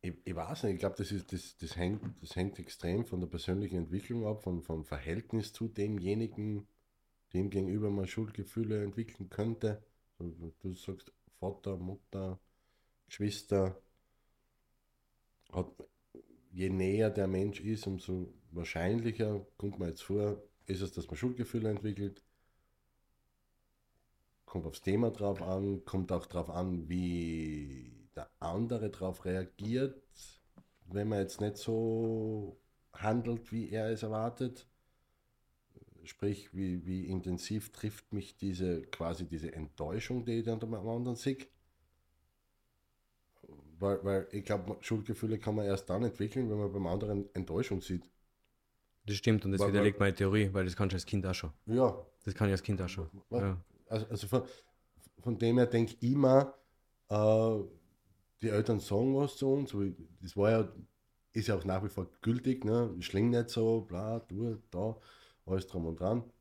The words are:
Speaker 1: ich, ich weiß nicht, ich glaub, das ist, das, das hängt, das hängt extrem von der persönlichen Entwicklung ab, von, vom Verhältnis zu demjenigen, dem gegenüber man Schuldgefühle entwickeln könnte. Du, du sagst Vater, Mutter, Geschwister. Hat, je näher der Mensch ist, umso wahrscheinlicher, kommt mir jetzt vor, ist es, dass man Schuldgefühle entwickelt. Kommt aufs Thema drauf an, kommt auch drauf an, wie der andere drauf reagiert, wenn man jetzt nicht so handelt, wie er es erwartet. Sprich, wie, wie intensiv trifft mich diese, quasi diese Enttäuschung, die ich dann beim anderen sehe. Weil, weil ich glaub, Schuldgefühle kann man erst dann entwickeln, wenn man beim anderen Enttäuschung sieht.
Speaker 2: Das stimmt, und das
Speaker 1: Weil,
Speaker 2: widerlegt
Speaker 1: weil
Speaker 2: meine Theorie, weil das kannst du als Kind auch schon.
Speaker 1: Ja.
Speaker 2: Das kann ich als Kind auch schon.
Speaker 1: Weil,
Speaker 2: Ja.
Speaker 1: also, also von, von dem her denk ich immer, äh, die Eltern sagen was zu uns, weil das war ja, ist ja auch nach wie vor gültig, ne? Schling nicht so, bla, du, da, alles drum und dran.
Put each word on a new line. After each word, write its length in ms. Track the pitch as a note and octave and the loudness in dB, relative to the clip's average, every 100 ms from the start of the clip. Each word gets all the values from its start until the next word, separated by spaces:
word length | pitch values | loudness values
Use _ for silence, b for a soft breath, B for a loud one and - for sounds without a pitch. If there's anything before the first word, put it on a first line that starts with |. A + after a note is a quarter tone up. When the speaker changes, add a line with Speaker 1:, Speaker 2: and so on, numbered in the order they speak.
Speaker 1:
ich, 120 | F#2 E2+ | -8 -8
ich 120 | - E2 | -8 -6
weiß 280 | E2 D#3+ | -6 -2
nicht, 100 | G#2+ F#2+ | -2 0
ich 40 | |
glaub, 160 | - - | -2 -2
das 160 | G2+ | -4
ist, 200 | G2+ - | -4 -6
das, 240 | F#2 - - | -8 -8 -12
das 180 | E2 F2 | -10 -2
hängt, 260 | F2+ G#2 F2 - | 0 0 -6 -10
das 140 | - - | -10 -4
hängt 240 | F#2+ - | -4 -4
extrem 460 | F2 - F2 F#2+ A2+ | -14 -6 0 0 0
von 140 | F2+ | -4
der 80 | F2 | -4
persönlichen 500 | E2+ - F#2 G2+ F2+ | -4 -2 -2 0 -2
Entwicklung 480 | D#2+ F#2 - A#2+ G#2+ | -2 -4 -4 -4 -2
ab, 180 | G#2+ | -2
von, 180 | - F2+ | -2 -4
vom 240 | - E2 D2+ | -4 -6 -6
Verhältnis 680 | C#2+ C#2+ F2+ - A2+ G#2+ | -8 -4 -6 -2 -4 -4
zu 140 | - A2+ | -6 -8
demjenigen, 1000 | G#2+ G2+ G#2 F2+ G#2 A2+ - G#2+ G#2 G2+ _ _ _ _ _ _ | -2 -2 0 0 0 0 -4 -4 -4 -6 _ _ _ _ _ _
dem 160 | F2+ G2 | -2 0
gegenüber 400 | G2 F#2 G#2 G#2 | 0 0 0 0
man 180 | G2+ F#2+ | 0 -2
Schuldgefühle 760 | - A2 - G2 - A2 G#2+ | -4 -6 -6 -8 -4 0 0
entwickeln 460 | G2+ G2+ A2+ - F#2 | -2 -4 -8 -8 -12
könnte. 540 | - A2 A2+ A2 G2+ - _ _ _ | -2 -2 0 -2 -2 -8 _ _ _
Du, 360 | F2 E2 E2+ - | -10 -8 -14 -10
du 140 | F#2+ F2+ | -10 -8
sagst 380 | - F#2 - _ _ _ | -10 -10 -12 _ _ _
Vater, 380 | F#2 G2+ - F#2+ | -6 -6 -6 -6
Mutter, 640 | F2+ G2 _ F#2+ F#2+ F#2 _ _ _ _ _ _ _ | -6 -8 _ -6 -6 -6 _ _ _ _ _ _ _
Geschwister. 760 | - G#2 G2+ - G2+ F#2+ F#2 _ _ _ _ _ _ _ _ _ _ _ _ _ _ _ _ _ | -4 -2 -2 0 4 4 0 _ _ _ _ _ _ _ _ _ _ _ _ _ _ _ _ _
Hat, 160 | - F2+ - - _ _ - - - _ | -4 -4 -8 -20 _ _ -20 -20 -20 _
je 180 | F2+ F#2+ | -2 0
näher 400 | F#2+ F#2 G2+ A2 | 2 2 4 2
der 180 | G#2 F#2+ | 2 2
Mensch 340 | F#2+ G2+ - | 2 0 -2
ist, 260 | G2+ G#2+ G2 | -4 -4 -2
umso 460 | F#2+ - F#2 F2+ - - | -6 -4 -4 -6 -12 -14
wahrscheinlicher, 960 | E2+ E2+ E2+ F2 A#2 A#2 A2+ A2 G#2 G2 _ | -8 -6 -2 2 2 0 0 0 -2 -6 _
kommt 220 | G2+ G2 | -6 -4
mir 80 | F2 | -6
jetzt 160 | D#2+ | -6
vor, 380 | - G2 G#2 G2+ - _ - | -2 0 2 -2 -8 _ -6
ist 160 | F#2+ | -4
es, 100 | F#2+ | -4
dass 160 | - F2+ | -6 -8
man 80 | D#2 | -2
Schuldgefühle 540 | B2 B2 A#2 A#2 A2 | -2 -2 -2 0 0
entwickelt. 540 | G#2 G#2+ G2+ G2+ G2 _ _ _ _ _ _ _ _ _ _ _ _ _ _ _ _ _ _ _ _ _ _ - | 0 -2 -2 -4 -6 _ _ _ _ _ _ _ _ _ _ _ _ _ _ _ _ _ _ _ _ _ _ -8
Kommt 200 | F#2+ E2 | -6 -6
aufs 160 | D#2 | -6
Thema 300 | - G2+ A#2 | 0 2 2
drauf 300 | A2+ G2+ F#2+ | 0 -2 -2
an, 420 | F2+ F#2 G2 F#2+ - | -2 -2 0 -2 -4
kommt 260 | F#2+ F2+ | -4 -2
auch 140 | F2+ - | -2 -2
drauf 240 | F2 E2+ | -6 -4
an, 380 | E2 F#2 F2+ D#2 | -2 -2 -2 -2
wie 1200 | F2+ F2+ F2 E2 E2 D#2+ D2+ C#2+ C2 B1 A1+ G#1 - | -2 0 0 -2 -2 -4 -6 -8 -12 -14 -20 -16 -14
der 140 | - _ | -14 _
andere 500 | E2+ F2+ A#2 A#2 G#2+ | -4 -2 -2 -2 -4
drauf 360 | - F#2 F2+ F#2 | -4 -4 -4 -2
reagiert, 760 | F#2 F2+ - G#2 B2 C3+ C3+ _ - - - _ - - _ - | -2 -4 -8 -2 0 0 -4 _ -20 -20 -20 _ -20 -20 _ -6
wenn 240 | F#2+ G#2+ | -2 0
man 100 | G#2 | 2
jetzt 220 | G2 - | 0 0
nicht 160 | G#2 G2+ | -2 -2
so 1000 | - A2+ A2+ A2+ A2+ A2+ A2 G#2+ G2+ - _ _ _ | -2 0 2 2 2 0 -2 -4 -6 -12 _ _ _
handelt, 580 | - G#2+ A#2 A#2+ A#2 - | -4 0 2 2 -4 -2
wie 180 | A2+ A2+ | -6 -2
er 200 | A2 A2 | -2 0
es 140 | A2 | -2
erwartet. 640 | A2 G#2+ A2+ A#2 B2+ B2+ - _ _ _ _ _ _ _ _ _ _ - - - | -2 -2 -2 -2 -4 -6 -20 _ _ _ _ _ _ _ _ _ _ -20 -20 -20
Sprich, 500 | E2 - G2+ G2+ - F#2 | -20 -4 -2 -2 -6 -4
wie, 300 | F#2+ F2+ E2 | -2 -2 -2
wie 220 | F#2 F2 | -4 -2
intensiv 640 | F#2 F#2 F2+ - G#2+ - | -4 -2 -4 -2 -4 -4
trifft 420 | - G#2+ - _ | -8 -8 -8 _
mich 240 | G#2 G2 - | -8 -8 -6
diese, 460 | G2 F2+ F#2 E2+ | -4 0 0 0
quasi 440 | - - E2 E2 E2+ | -4 -4 -4 -4 -6
diese 260 | E2 D#2+ | -6 -6
Enttäuschung, 720 | - D2+ - D2+ G2+ - B2+ A#2 | -8 -10 -6 -4 -4 -4 -4 -2
die 140 | A2+ | -2
ich 60 | A2+ | 0
dann 140 | A2+ | -2
beim 140 | A2 | -4
anderen 440 | A2 G#2+ A#2 B2 A#2 | -4 -4 -2 -2 -2
sehe. 200 | C#3 C3+ - _ _ _ _ _ _ _ _ _ _ _ _ _ _ _ _ _ _ _ - D2 D2 D#2+ | -2 -2 -6 _ _ _ _ _ _ _ _ _ _ _ _ _ _ _ _ _ _ _ -20 -20 -20 -2
Weil, 240 | G2 G2 | 0 2
weil 240 | F#2+ G2 - | 2 0 0
ich 140 | G#2 G2 | -6 -2
glaub, 380 | G#2 F2+ G#2 | -2 -2 -6
Schuldgefühle 540 | - A2 G#2+ A2 A2+ A2 | -2 -2 -2 -2 0 0
kann 180 | G#2+ G#2+ | 0 0
man 100 | G2+ | 2
erst 240 | G2 - | 0 0
dann 140 | F#2 | 0
entwickeln, 460 | A#2+ - G#2+ C3 A#2+ | 0 0 -2 0 0
wenn 80 | G#2 | 0
man 140 | G2+ | 0
beim 160 | G2 F2+ | 0 0
anderen 420 | F#2 G#2 G2+ G2 - | 0 0 -2 -2 -6
Enttäuschung 460 | F2 D#2+ - F#2+ | -2 -2 0 -2
sieht. 280 | - F2+ - _ _ _ _ _ _ _ _ _ G#2+ | -2 -4 -4 _ _ _ _ _ _ _ _ _ -6
Speaker 2:
Das 120 | G2+ | 0
stimmt, 280 | - A2 G2 | 4 4 4
und 60 | |
das 100 | G2 | 4
Speaker 1:
Weil, 60 | G2+ | 6
Speaker 2:
widerlegt 300 | G2+ G#2 G2 | 6 6 6
Speaker 1:
weil 80 | G2 | 2
Speaker 2:
meine 80 | F2+ | 4
Theorie, 340 | G2 G#2 G2+ | 4 6 4
weil 120 | G2 F#2 | 4 0
das 100 | F2 | 2
kannst 180 | G2+ | 0
du 20 | F#2 | 0
als 100 | - | 0
Kind 200 | G2+ F#2+ | 0 0
auch 80 | F2+ | -2
schon. 160 | - - - | -4 -8 0
Speaker 1:
Ja. 400 | A#2 B2+ G2+ - _ - | 4 4 2 -10 _ -8
Speaker 2:
Das 80 | |
kann 140 | F#2+ G#2 | 2 4
ich 60 | |
als 100 | F#2+ | 4
Kind 180 | - F#2+ | 2 0
auch 80 | F2+ | 0
schon. 200 | F#2+ E2 G2 - | -4 -8 -10 -4
Speaker 1:
Weil, 120 | A#2 | 0
Speaker 2:
Ja. 200 | G2 F#2 - _ - | 0 -2 -6 _ -4
Speaker 1:
also, 180 | A2 G#2+ | -4 -2
also 200 | G#2+ G2 | -6 0
von, 160 | B2+ B2+ B B _ _ - - _ | 0 0 B B _ _ -20 -20 _
von 180 | - A2+ | -4 2
dem 200 | A2+ A#2+ | 4 6
her 100 | A#2+ | 6
denk 240 | A#2+ A2+ | 6 2
ich 120 | - A#2 | 2 2
immer, 440 | C#3 C3+ C3+ C3+ B B B _ _ _ | 6 10 10 8 B B B _ _ _
äh, 60 | G#2 G#2+ A2 A2+ A2 G2 - _ _ _ _ _ _ | 4 8 8 6 2 -2 -10 _ _ _ _ _ _
die 80 | A2+ | 2
Eltern 300 | G#2 A2 G#2+ | 2 4 2
sagen 360 | - G2+ B2+ C3+ | 2 2 4 4
was 220 | C#3+ - | 2 0
zu 140 | C3+ | 2
uns, 220 | C#3 C3+ G2+ | 2 2 0
weil 200 | G2 F2+ E2 - | -2 -2 -14 -14
das 140 | F2+ G2+ | -8 4
war 140 | G#2 | 6
ja, 200 | A2+ G2+ - - _ _ _ _ | 6 4 -4 -20 _ _ _ _
ist 140 | A2+ G#2 | -4 0
ja 80 | G2+ | 0
auch 100 | F#2 | 2
nach 180 | F#2 | 0
wie 60 | G2+ | 0
vor 180 | - F2+ - | -4 -6 -2
gültig, 420 | - A#2+ B2+ B2+ G#2 | 0 2 2 2 4
ne? 300 | A#2 A#2 F2 | 4 2 -2
Schling 300 | F2 G2 A#2 | -2 4 4
nicht 200 | A#2+ A#2 | 4 2
so, 320 | - A2+ A2+ | 2 4 4
bla, 380 | - F2 G#2+ A2+ | 2 -4 -4 -4
du, 420 | - F#2 A#2 A2 - | -6 -4 -2 -4 -6
da, 260 | F2 G#2+ A#2 B B B B - | -2 -2 -4 B B B B -2
alles 220 | F#2+ F#2 | -2 0
drum 180 | F#2 E2 | -4 -4
und 140 | E2 | 0
dran. 240 | F2+ A#2 A#2 - | 2 0 -2 -16